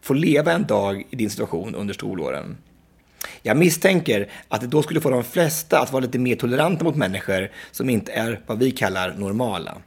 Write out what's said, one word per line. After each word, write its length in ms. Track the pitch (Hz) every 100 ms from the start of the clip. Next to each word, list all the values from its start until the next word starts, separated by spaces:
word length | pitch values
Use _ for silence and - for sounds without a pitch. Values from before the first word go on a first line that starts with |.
få 140 | -
leva 380 | 139 160 143 147
en 140 | 165 -
dag 400 | 104 101 98 -
i 60 | -
din 140 | 107
situation 440 | 104 104 82 101
under 200 | 85 101
skolåren. 640 | 98 104 95 71 71 - - _ _ _ _ _ _ - -
Jag 140 | - 110
misstänker 720 | 175 165 196 185 143 107 101 - -
att 120 | 113
det 60 | 123
då 160 | 147
skulle 180 | 147 160
få 100 | 147
de 140 | 123
flesta 540 | 117 - 165 156 - -
att 140 | 123
vara 80 | 135
lite 140 | 127 123
mer 180 | 123 117
toleranta 480 | 120 131 156 175
mot 120 | 170 147
människor 540 | 101 95 - 95 95 - -
som 200 | - 127
inte 220 | 117 -
är 280 | 117 113 110 -
vad 120 | 110
vi 120 | 131
kallar 440 | 127 104 95 92 92
normala. 560 | 101 104 123 92 73 50